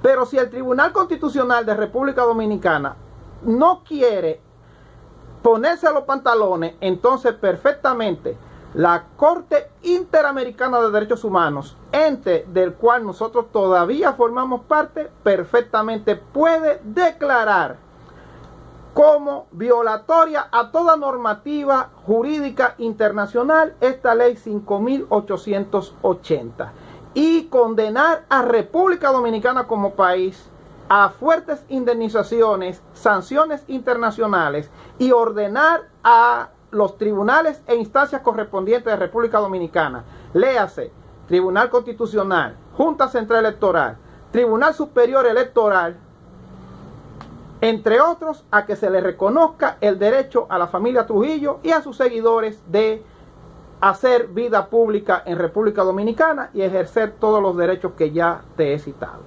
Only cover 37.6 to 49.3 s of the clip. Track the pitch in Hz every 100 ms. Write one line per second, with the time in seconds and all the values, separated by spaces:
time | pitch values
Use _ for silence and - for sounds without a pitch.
37.6 | - 233 214 - 285 269 247 214 208 196
38.6 | 190 240 233 208 180 226 226 220 202 185
39.6 | 165 175 151 127 117 - - 175 254 247
40.6 | 190 - 120 - - - - 180 185 190
41.6 | 240 240 240 233 233 214 196 175 123 -
42.6 | - - 311 302 254 247 214 226 220 214
43.6 | 202 170 127 113 - - - 226 240 220
44.6 | 294 311 294 247 240 269 240 226 254 240
45.6 | 214 190 170 170 - - - - - -
46.6 | - - - - - - - - - -
47.6 | 226 226 220 233 320 339 320 302 _ 208
48.6 | 208 202 196 190 190 180 190